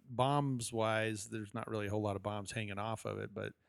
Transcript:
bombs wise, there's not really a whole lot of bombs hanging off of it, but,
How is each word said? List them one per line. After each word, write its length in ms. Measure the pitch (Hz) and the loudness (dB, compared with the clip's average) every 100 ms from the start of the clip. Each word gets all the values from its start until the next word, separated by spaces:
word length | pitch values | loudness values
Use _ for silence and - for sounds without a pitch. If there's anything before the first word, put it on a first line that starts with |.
| - | -6
bombs 640 | 117 131 143 143 127 117 | 2 4 6 4 0 0
wise, 560 | 117 110 110 110 104 110 | 2 4 4 2 -2 -4
there's 240 | 113 104 | -6 -6
not 160 | 113 - | -6 -2
really 180 | 110 101 | -2 0
a 40 | |
whole 100 | 107 | 2
lot 120 | 104 98 | 2 0
of 60 | |
bombs 280 | 104 104 101 | -2 -4 -4
hanging 280 | 120 104 98 | -4 -4 -2
off 260 | 110 110 110 | -2 -2 -4
of 140 | 101 | -4
it, 140 | 107 | -4
but, 200 | 101 104 - | -4 -6 -8